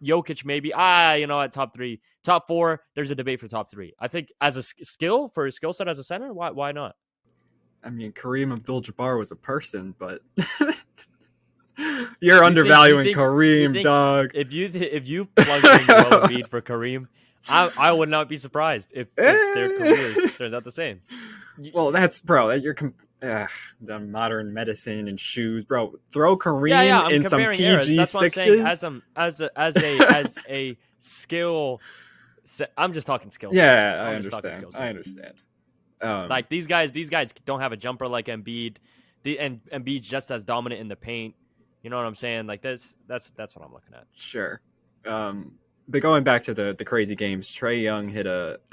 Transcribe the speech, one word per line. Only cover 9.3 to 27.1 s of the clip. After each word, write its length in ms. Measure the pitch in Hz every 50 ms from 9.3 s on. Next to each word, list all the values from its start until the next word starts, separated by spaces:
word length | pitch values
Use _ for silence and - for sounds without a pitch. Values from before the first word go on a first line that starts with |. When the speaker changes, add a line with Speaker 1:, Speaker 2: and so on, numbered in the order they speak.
Speaker 2:
a 60 | -
person, 580 | - _ - 135 151 - - - 98 92 95 92 -
but 220 | - - 98 - _ _ -
<laughs> 0 |
you're 200 | - 160 - - - 302 285 - - - _ _ _ - _ _ _ _ _ _ _ _ _ _ _ _ _ _ -
Speaker 1:
You 280 | 294 311 294 262 240
think, 140 | - - -
you 220 | 175 175 180 185 170
Speaker 2:
undervaluing 640 | 175 180 165 151 135 151 151 151 147 147 143 135
Speaker 1:
think, 120 | 131 -
you 60 | 143 139
Speaker 2:
Kareem, 500 | 131 139 147 156 156 151 151 147 143 131
Speaker 1:
think 100 | 120 -
Speaker 2:
dog. 460 | 147 143 143 143 139 139 139 135 131 -
Speaker 1:
if 180 | 147 139 123 139
you 160 | 160 190 202
th-, 220 | 170 180 180 147 147
if 160 | 151 131 127
you 180 | 151 180 196
plug 380 | - - - - - 143 143 139
in 220 | 302 269 - -
Joel 180 | - 240 220 220
Speaker 2:
<laughs> 220 | - 226 190 -
Speaker 1:
Embiid 220 | 175 123 123 120 -
for 120 | - 117 -
Kareem, 440 | - 120 117 117 123 127 131 131 - _ _ _ _ _ _ _ -
I, 220 | 139 170 180 170 -
I 160 | - 139 165 170
would 160 | 160 160 156
not 200 | 156 156 151 123
be 80 | 151
surprised 540 | 143 127 135 - 151 156 160 143 110 - _ -
if, 140 | 127 123 - -
if 380 | - 208 269 359 427 427 403 403
their 100 | 392 392
Speaker 2:
Eh. 120 | 381 381 392
Speaker 1:
careers 580 | 349 302 381 - - - 110 370 359 320 -
turned 180 | - 127 113 113
out 100 | 120 117
the 80 | 123 -
same. 280 | - 165 139 101 90 87 - 247 247 233 - - - - - - -
Y- 120 | 143 156 -
Speaker 2:
Well, 180 | 175 160 139 147
that's, 280 | 185 185 - - -
bro, 280 | - 165 170 135 117 110
that 120 | 123 143 135
you're 120 | 151 147
com-, 200 | - 151 135 - _ _ _ _ - -
ugh, 260 | 127 113 107 104 - - - - - _ -
the 200 | 120 104 107 107
modern 520 | 104 104 104 110 113 113 113 110 107 104 104
medicine 540 | 113 117 113 107 - - 117 107 107 104 101
and 100 | 98 95
shoes, 440 | - - - 123 117 113 113 113 104
bro. 300 | - 135 123 113 98 - - _ _ -
Throw 240 | 143 151 170 190
Kareem 340 | 185 - 180 151 135 143 151
Speaker 1:
Yeah, 120 | - 269 254
yeah, 180 | 262 254 220 165
I'm 100 | 170